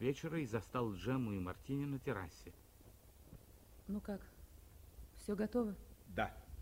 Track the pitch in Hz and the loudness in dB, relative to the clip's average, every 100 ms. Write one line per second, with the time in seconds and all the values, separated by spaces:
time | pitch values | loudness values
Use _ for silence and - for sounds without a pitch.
0 | 123 139 160 160 131 113 - 127 117 92 | 2 4 2 2 2 2 2 2 2 2
1 | 101 131 117 98 90 90 - 139 143 135 | 4 4 4 2 2 -2 0 2 2 0
2 | 139 104 90 - - - - - - - | 2 0 0 -6 -14 -14 -18 -18 -18 -18
3 | - - - - - - - - - 202 | -18 -18 -16 -16 -16 -18 -18 -14 -2 0
4 | - 196 - - - - - - - - | 0 -4 -4 -14 -16 -14 -16 -16 -16 -14
5 | - - - 202 214 247 220 185 - - | -12 -8 -2 2 4 6 4 2 -8 -14
6 | - 90 101 - - - | -4 2 2 0 -10 -8